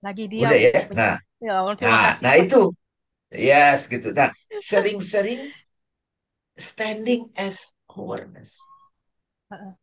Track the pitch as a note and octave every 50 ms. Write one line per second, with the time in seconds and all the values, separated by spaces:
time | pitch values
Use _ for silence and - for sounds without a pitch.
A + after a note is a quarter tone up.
0 | - G3 G3 G3+ A3 G3 G3+ A3 - A3+ A3+ - G#2+ B2 A#2 - - - - -
1 | A2 G2+ - - _ _ _ _ A#3 A3 G3 F#3+ F#3 G3 G#3 - B3+ A#3+ A3 G#3+
2 | G3+ G#3+ A3 - - B3+ - D#3+ F#3 F#3 C4+ B3 G3 F3 F3 _ _ _ _ _
3 | _ _ _ _ _ _ - - G#2+ C3 C#3+ C#3+ C#3+ C#3+ C#3 C3 - - A#2+ A#2+
4 | A#2+ G#2+ F#2 - C#3 - - _ _ _ A4 G#4 - - G#3 G3+ G3+ G#3 G#3 G3+
5 | F#3 - G#3 G3+ G3+ A3 A#3+ B3 C4+ C#4+ - _ _ _ _ _ _ _ _ _
6 | _ _ _ _ _ _ _ _ _ _ _ - - - - - G#3+ A3 G#3+ G#3+
7 | A3 B3 B3 A#3 - - _ - G3 G3 F#3+ - - - _ _ _ _ - G3
8 | - - - - - - - - - - - - - _ - _ _ _ _ _
9 | _ _ _ _ _ _ _ _ _ _ G#3 F3+ G#3 F#3+ F#3 _